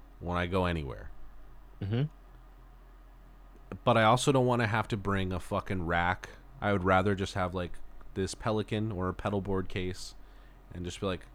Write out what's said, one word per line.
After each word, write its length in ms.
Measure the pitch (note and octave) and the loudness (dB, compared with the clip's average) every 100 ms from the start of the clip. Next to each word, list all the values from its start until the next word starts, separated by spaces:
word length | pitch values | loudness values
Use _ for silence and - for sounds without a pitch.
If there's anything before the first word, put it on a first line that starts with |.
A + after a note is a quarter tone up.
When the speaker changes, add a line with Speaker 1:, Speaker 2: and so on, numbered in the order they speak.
| - - | -20 -12
Speaker 1:
when 160 | E2+ F2 | -4 -2
I 100 | F2 | 0
go 200 | F#2 F2+ | 2 2
anywhere. 440 | E2 C#2 A#1 - - - - - - - - | 0 -4 -8 -12 -12 -12 -14 -16 -18 -20 -10
Speaker 2:
Mm-hmm. 200 | G2+ A#2 D3+ - - - - - - - - - - - - - - - - - | -2 0 -2 -6 -20 -20 -20 -20 -20 -20 -20 -20 -20 -20 -20 -20 -20 -20 -16 -2
Speaker 1:
But 120 | - A2+ | 4 6
I 80 | |
also 280 | A2 B2 - | 8 6 6
don't 140 | C3+ B2+ | 4 4
wanna 200 | A#2+ A2+ | 4 2
have 220 | A2+ G#2+ | 0 0
to 80 | A2 | -2
bring 360 | F#2+ G2 F#2 | 0 0 0
a 80 | F#2 | -2
fucking 460 | - G2 - F#2+ E2 | -2 -2 -2 -2 2
rack. 440 | E2+ F2 F#2 - - - - | 2 4 0 -4 -16 -18 -4
I 120 | G#2 | 0
would 120 | G2+ | 2
rather 300 | F2+ F#2 F#2+ | 6 6 6
just 200 | G2 G2 | 2 -2
have, 200 | G2+ F2+ | -2 -2
like, 180 | F#2 F2 - - - - | -2 -6 -6 -8 -12 -10
this 200 | - F#2+ | -4 -4
Pelican 580 | - A#2 G#2+ G#2 G#2+ A2 | -4 -2 -2 0 -2 -2
or 160 | F2+ F#2 | -2 -2
a 60 | |
pedalboard 540 | F#2 G#2 G2+ F#2+ F#2+ F2+ | -2 -2 -2 0 -2 -2
case 460 | G2+ F2+ F#2 - - - - - - - | -2 -4 -6 -10 -14 -18 -20 -20 -20 -14
and 100 | F2 | -10
just 160 | F2 - | -8 -4
be 60 | G2 | -4
like, 200 | F2 - | -4 -8